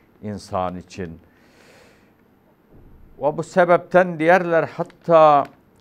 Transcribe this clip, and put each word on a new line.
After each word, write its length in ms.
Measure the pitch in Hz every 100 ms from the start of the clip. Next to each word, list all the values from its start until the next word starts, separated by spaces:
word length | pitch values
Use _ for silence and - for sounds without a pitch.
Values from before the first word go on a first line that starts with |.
| _ _
insan 560 | 107 98 - 98 90 90
için. 420 | - - 87 82 _ _ _ _ _ _ _ _ _ _ _ _ _ _ _ _ - - - -
Ve 160 | 135 156
bu 60 |
sebepten 760 | 156 190 175 170 - 180 185 165
diğerler 440 | 160 185 170 165
hatta 800 | 143 - 170 _ - 165 156 147 131 _ _ _